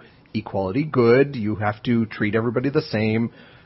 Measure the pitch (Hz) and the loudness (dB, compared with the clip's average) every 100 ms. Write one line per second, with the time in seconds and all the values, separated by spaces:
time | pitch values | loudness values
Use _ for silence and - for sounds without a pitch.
0 | - _ _ 110 - 98 95 120 156 127 | -8 _ _ -8 -6 -4 -2 -4 -2 2
1 | 117 123 143 131 104 101 107 107 127 117 | 6 6 4 -2 -4 -2 -2 -2 0 0
2 | 107 - 104 110 120 120 131 151 - 107 | 0 -2 -2 0 0 -2 -2 -2 -2 -2
3 | 110 110 117 - - - | 0 0 -2 -6 -20 -20